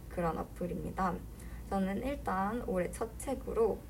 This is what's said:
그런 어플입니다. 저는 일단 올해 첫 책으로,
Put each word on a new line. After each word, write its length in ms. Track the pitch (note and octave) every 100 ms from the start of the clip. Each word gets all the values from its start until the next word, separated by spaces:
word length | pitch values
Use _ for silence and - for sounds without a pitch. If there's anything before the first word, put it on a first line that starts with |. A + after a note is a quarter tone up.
| -
그런 300 | - E3+ F#3+
어플입니다. 760 | - - F3 - E3 F#3 F#3 F3 - - - - -
저는 360 | G3 F#3+ G#3
일단 580 | B3+ C#4+ - F#3+ G3+ A#3+ -
올해 220 | F#3 F3
첫 280 | - A3+ -
책으로, 600 | C#4 C4 - G#3 A3+ -